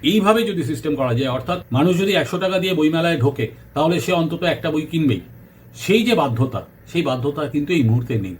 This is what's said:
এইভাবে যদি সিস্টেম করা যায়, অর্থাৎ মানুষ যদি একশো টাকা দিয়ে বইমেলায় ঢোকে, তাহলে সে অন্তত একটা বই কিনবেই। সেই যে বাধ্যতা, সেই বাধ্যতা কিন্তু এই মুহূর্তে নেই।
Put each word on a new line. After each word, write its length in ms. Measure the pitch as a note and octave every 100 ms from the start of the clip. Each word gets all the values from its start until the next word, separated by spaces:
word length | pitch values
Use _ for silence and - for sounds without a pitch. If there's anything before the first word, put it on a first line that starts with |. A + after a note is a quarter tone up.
এইভাবে 400 | C#3+ G#3 G3 A3
যদি 200 | G#3 F3
সিস্টেম 320 | C3+ D3 D3+ C#3+
করা 180 | B2+
যায়, 160 | A#2 C3
অর্থাৎ 340 | B2+ B2+ F3+ -
মানুষ 300 | A#2+ D#3+ F3
যদি 100 | G3
একশো 260 | F#3 - F3+
টাকা 220 | F#3 F#3
দিয়ে 140 | F#3
বইমেলায় 460 | F3+ D#3 D#3+ E3+ E3
ঢোকে, 320 | A2 - G#2+ - -
তাহলে 260 | - D#3+ E3+
সে 120 | -
অন্তত 320 | F3 D#3 E3
একটা 280 | F3 D#3 E3
বই 100 | D#3
কিনবেই। 400 | D#3 E3 D3+ G2 - - - - - -
সেই 280 | - G#3+
যে 120 | A#3 -
বাধ্যতা, 500 | C#3 A2+ C3 F#2+ - - -
সেই 140 | E3+
বাধ্যতা 460 | C#3+ B2+ C3+ C#3+ D3+
কিন্তু 260 | D3 C#3+
এই 100 | F3
মুহূর্তে 380 | A#2 A#2 A#2+ A#2+
নেই। 140 | F#2+